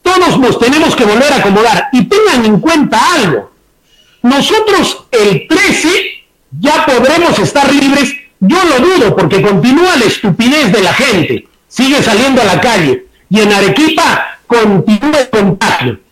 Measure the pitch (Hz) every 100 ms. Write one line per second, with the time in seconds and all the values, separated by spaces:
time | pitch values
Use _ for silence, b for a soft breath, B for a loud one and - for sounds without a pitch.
0 | - 370 349 - 254 - 233 302 320 -
1 | 220 220 285 269 196 196 226 185 - 254
2 | - 403 427 277 220 208 311 330 262 214
3 | 269 339 202 120 98 _ _ _ b b
4 | b b 233 277 - 427 440 392 254 -
5 | - 247 208 175 - 339 392 240 311 381
6 | - - _ _ _ 135 233 302 311 247
7 | 254 330 339 214 196 285 277 285 277 285
8 | 285 - - _ 190 330 359 262 330 370
9 | 220 170 156 196 202 196 233 277 359 330
10 | 208 - 208 165 226 294 262 208 185 -
11 | 262 202 147 117 - _ _ - 262 277
12 | 214 208 269 254 220 175 233 220 156 127
13 | - b b 202 208 202 196 196 311 -
14 | 302 - - - _ 233 214 196 - 208
15 | 294 302 254 220 202 143 - - 123 110
16 | _